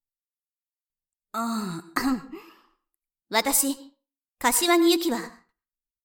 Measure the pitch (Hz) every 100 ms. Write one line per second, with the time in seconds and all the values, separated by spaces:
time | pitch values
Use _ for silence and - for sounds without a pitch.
0 | _ _ _ _ _ _ _ _ _ _
1 | _ _ _ 226 233 226 196 165 - -
2 | 262 240 - 339 - - _ _ _ _
3 | _ _ _ 214 269 277 277 277 - _
4 | _ _ _ - 247 254 349 339 339 339
5 | 339 226 - - _ _ _ _ _ _